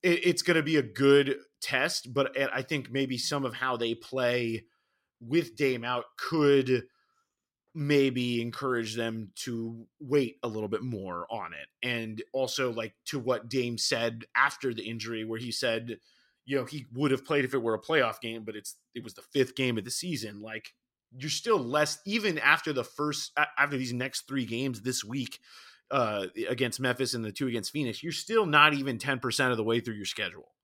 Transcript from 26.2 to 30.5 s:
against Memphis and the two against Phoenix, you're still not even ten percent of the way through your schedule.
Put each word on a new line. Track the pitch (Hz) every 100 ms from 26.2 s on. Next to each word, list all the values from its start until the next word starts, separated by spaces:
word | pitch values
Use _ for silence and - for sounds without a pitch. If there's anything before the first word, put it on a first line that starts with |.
| 92 107 110
against | 117 127 -
Memphis | 131 123 131
and | 120
the | 110
two | - 131
against | 117 98
Phoenix, | 151 131 104
you're | 165
still | - - 226 185
not | 147 151
even | 143 135 113
ten | 139 131
percent | 123 110 131
of | 117
the |
way | 110 117
through | 117 107
your | 98
schedule. | - 95 82 -